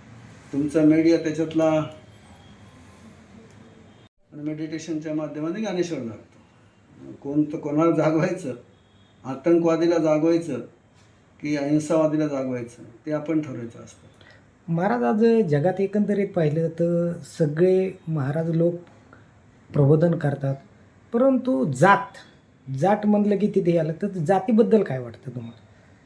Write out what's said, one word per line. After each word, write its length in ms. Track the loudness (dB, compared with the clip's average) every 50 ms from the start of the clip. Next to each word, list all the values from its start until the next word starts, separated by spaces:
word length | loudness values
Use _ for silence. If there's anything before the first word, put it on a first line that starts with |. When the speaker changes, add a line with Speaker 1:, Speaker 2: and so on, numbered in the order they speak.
| -20 -20 -20 -20 -20 -20 -20 -20 -18 -8 -4
Speaker 1:
तुमचा 300 | -4 -4 0 0 4 4
मीडिया 340 | 6 4 6 4 4 2
त्याच्यातला, 540 | 2 0 -2 -4 -4 -4 -2 0 0 2 2 2 0 -2 -4 -10 -16 -20 -20 -20 -20 -20 -20 -20 -20 -20 -20 -20 -20 -20 -20 -20 -20 -20 -20 -20 -20 -20 -20 -20 -20 -20 -20 -20 -20 -20 -20 -20 -20 -20 -20 -20 -20 -20 -20 -20 -20 -20 _ _ _ _ _ -18
आणि 100 | -10 -8
मेडिटेशनच्या 720 | -8 -8 -8 -8 -8 -8 -10 -8 -8 -8 -8 -6 -6 -6
माध्यमाने 460 | -6 -6 -6 -6 -6 -6 -6 -6 -6
ज्ञानेश्वर 380 | -6 -4 -2 -4 -4 -4 -4 -8
जागतो. 1120 | -8 -10 -12 -14 -18 _ _ -20 _ _ _ _ _ _ _ _ _ _ -20 -20 -20 -20 -20 -14 -12
कोणतं, 360 | -4 -2 -2 -2 -2 -4 -8
कोणाला 320 | -8 -4 -2 2 2 2
जागवायचं, 640 | 2 2 2 2 2 2 0 -2 -2 -6 -8 -10 -12 -12 -16 -20 _ _ _ _ _ _ _ _ _ _ -12
आतंकवादीला 760 | -12 -12 -4 0 2 2 4 4 2 2 2 2 2 2 2
जागवायचं 600 | 2 2 2 2 2 2 0 0 -2 -4 -8 -8 -10 -12 -18 _ _ _ _ _ _ _ _ _ _ _ _ _
की 160 | -6 -4 -4
अहिंसावादीला 680 | -4 -2 0 0 0 0 0 2 2 2 2 2 0 -2
जागवायचं 560 | -2 -2 -4 -4 -6 -6 -8 -10 -12 -16 -20 -20 -20 -20 -16 _
ते 60 | -6 -6
आपण 280 | -6 -4 -2 -2 -2
ठरवायचं 380 | -2 -4 -8 -12 -12 -14 -14 -18
असतं. 300 | -20 -20 -20 -20 -20 -20 -20 _ -20 -20 -20 -20 _ _ _ _ _ -4 -2
Speaker 2:
महाराज, 300 | 0 2 2 2 2 2
आज 220 | 2 4 4 6 6 6 4 4 2
जगात 300 | 2 2 2 2 2 2
एकंदरीत 480 | -2 0 2 0 2 2 2 0 0 0
पाहिलं 400 | 0 0 2 2 2 0 -2 -2
तर 440 | -2 0 0 2 2 0 0 -2 -4 -6 -10 -16 -2 -2
सगळे 520 | 0 0 2 4 4 4 4 4 2 -2 -6 -10 -8 -6
महाराज 420 | -4 -2 -2 -2 -2 -2 -2 0
लोक 240 | 0 2 2 2 0 -2 -10 -18 -20 -20 -20 -20 -20 -20 -20 _ _ _ _ -20 _ _ _ _ 0
प्रबोधन 420 | 2 4 4 4 4 4 2 0
करतात, 400 | 0 -2 -4 -2 -2 -4 -4 -4 -6 -10 -18 -20 -20 -20 -20 _ _ _ _ -2
परंतु 600 | 2 2 2 2 2 0 -2 -2 0 -2 -2 0
जात, 400 | 2 4 4 4 4 2 -6 -14 -20 -20 -20 -20 _ _ _ _ _ _ -12 -6 -2
जात 280 | 0 2 2 2 2
म्हणलं 300 | 0 2 2 2 2 0
की 160 | 0 0 0 0
तिथे 240 | 0 0 2 2 2
आलं, 140 | 0 -2 -4
तर 140 | -6 -8
जातीबद्दल 760 | -8 -6 -4 0 0 0 0 2 2 4 4 4 6 4 2 2
काय 160 | 0 -4 -8
वाटतं 360 | -8 -10 -14 -16 -16 -14 -12
तुम्हाला? 340 | -12 -12 -14 -16 -20 -20 -20 -20 -20 -20 -20 -20 _ _